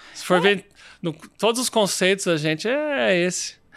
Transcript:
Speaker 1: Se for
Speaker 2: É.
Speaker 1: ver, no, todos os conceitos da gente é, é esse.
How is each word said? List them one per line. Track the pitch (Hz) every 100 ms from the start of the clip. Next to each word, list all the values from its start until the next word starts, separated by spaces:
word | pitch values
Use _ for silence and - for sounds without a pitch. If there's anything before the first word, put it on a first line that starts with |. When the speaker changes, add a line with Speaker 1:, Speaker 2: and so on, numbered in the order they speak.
| -
Speaker 1:
Se | -
for | - 180
Speaker 2:
É. |
Speaker 1:
ver, | 185 202 - _ - -
no, | 175 147 - -
todos | 208 233
os | 240
conceitos | 226 196 - 185 196
da | 190 160
gente | 156 156 214
é, | 277 302 277 226
é | 180
esse. | 180 180 - - _